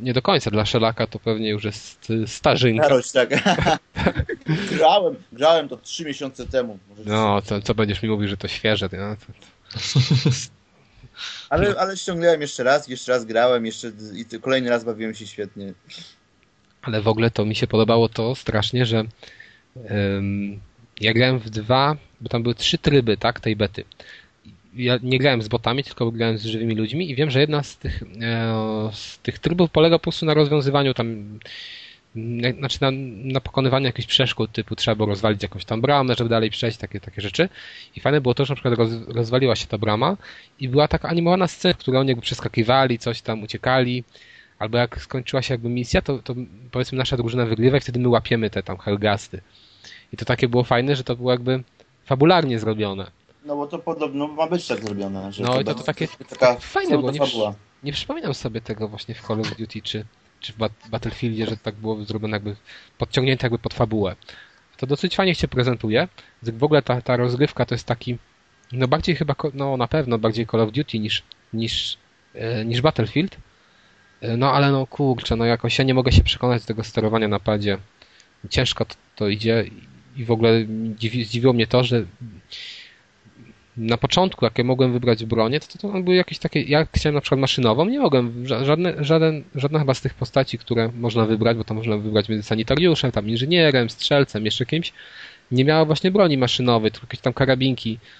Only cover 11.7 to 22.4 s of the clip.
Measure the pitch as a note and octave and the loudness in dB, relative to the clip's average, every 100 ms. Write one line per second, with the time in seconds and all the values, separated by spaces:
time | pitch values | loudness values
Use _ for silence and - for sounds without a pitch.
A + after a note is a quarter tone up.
11.7 | F#3 F#3+ F#3+ - E3+ E3+ D#3 D3 - B2 | 2 -2 -2 -6 2 4 4 0 -2 2
12.7 | D3 C3 B2 - B2+ A2+ A2+ B2 B2 A2+ | 2 0 -8 -2 -2 0 2 4 2 0
13.7 | A2 A#2 G#2 G#2+ G2+ A#2 A2+ C3 C3 A#2+ | -8 -12 -14 -14 -12 -12 -8 -2 0 2
14.7 | A#2+ A2+ G#2+ A2 G#2+ G2+ - G2+ G#2 G2 | 0 -2 -6 -8 -8 -12 -10 -10 -10 -14
15.7 | F#2 - - - _ _ _ _ _ _ | -16 -20 -20 -20 _ _ _ _ _ _
16.7 | _ - A2 G#2 A2 A2+ - G#2+ G#2+ B2 | _ -6 0 2 2 2 2 -2 -2 0
17.7 | A2 A2 A#2 A2+ - A2+ B2+ - A2+ G#2+ | 2 4 4 2 0 -4 -4 -2 -2 0
18.7 | B2 A#2 A2+ A2 - - - - _ _ | 0 2 0 -2 -10 -20 -20 -20 _ _
19.7 | B2 A2 G#2 G2 G2 G2 G2+ G2+ G2+ - | -18 -4 0 0 0 -2 -4 -6 -10 -18
20.7 | _ _ - G#2+ A2+ B2+ B2+ A2 G#2+ G#2+ | _ _ -2 2 4 4 2 -2 -6 2
21.7 | C3 C#3+ D3+ - _ - B2 | 2 2 0 -8 _ -6 -2